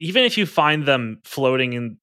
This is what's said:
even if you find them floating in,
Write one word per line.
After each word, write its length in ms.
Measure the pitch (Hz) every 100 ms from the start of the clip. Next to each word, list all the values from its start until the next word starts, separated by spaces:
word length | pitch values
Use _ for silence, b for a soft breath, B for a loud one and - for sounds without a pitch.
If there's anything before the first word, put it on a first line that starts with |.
even 240 | 160 208
if 140 | 247 226
you 80 | 190
find 400 | - 151 156 143
them 340 | 135 117 107
floating 500 | - - 131 131 127
in, 240 | 123 120 110